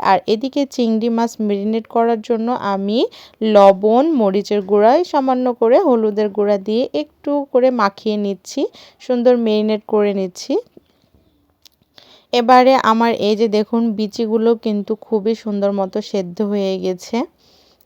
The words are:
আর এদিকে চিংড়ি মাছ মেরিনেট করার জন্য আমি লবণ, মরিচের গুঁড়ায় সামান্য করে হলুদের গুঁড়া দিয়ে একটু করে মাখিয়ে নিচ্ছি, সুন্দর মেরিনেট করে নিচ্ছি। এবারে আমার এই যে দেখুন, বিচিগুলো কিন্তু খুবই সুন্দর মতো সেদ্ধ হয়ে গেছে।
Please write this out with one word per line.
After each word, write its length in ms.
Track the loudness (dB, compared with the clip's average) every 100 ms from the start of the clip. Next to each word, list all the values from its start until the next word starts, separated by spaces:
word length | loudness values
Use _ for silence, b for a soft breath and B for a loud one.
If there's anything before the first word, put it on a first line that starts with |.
আর 160 | 2 0 0
এদিকে 340 | -4 -2 -4 -4
চিংড়ি 440 | -2 -2 0 0
মাছ 220 | -2 -4 -4
মেরিনেট 460 | -4 -2 -2 -4 -2
করার 320 | 0 0 0
জন্য 260 | -2 -4 -4 -4
আমি 380 | -4 -4 -2 -2 -2 B B B
লবণ, 640 | 2 6 6 6 2 2 2
মরিচের 500 | 2 0 0 -2 -4
গুঁড়ায় 400 | 0 2 4 2
সামান্য 420 | 0 -2 0 -2 -2
করে 240 | 0 2 2
হলুদের 500 | 2 2 0 -2 -4
গুঁড়া 280 | -2 -2 -2
দিয়ে 260 | -2 -4 -2
একটু 380 | -4 -8 _ -4 -4 -2
করে 180 | 0 2
মাখিয়ে 460 | 2 0 -2 -6 -4
নিচ্ছি, 440 | -4 -6 -10 -6 -6 -8 B B
সুন্দর 340 | -6 0 2 2
মেরিনেট 440 | 2 0 0 -4 -2
করে 260 | 0 0
নিচ্ছি। 400 | -2 -6 -8 -6 -6 -6 -16 _ _ _ _ _ _ _ _ _ _ _ _ b b b
এবারে 400 | 0 4 6 6 4
আমার 280 | 4 2 2 0
এই 160 | 0 0
যে 120 | 0
দেখুন, 360 | 0 0 -2 -2
বিচিগুলো 600 | -2 -4 -4 -2 0 2 0
কিন্তু 380 | -2 -4 -4 -8
খুবই 380 | -4 -2 -2 -4
সুন্দর 360 | -4 -2 -2
মতো 240 | -2 -4 -6
সেদ্ধ 360 | -6 -6 -6 -4
হয়ে 320 | -4 -2 -2 -2
গেছে। 400 | -4 -6 -6 -6 -6 _ b b b b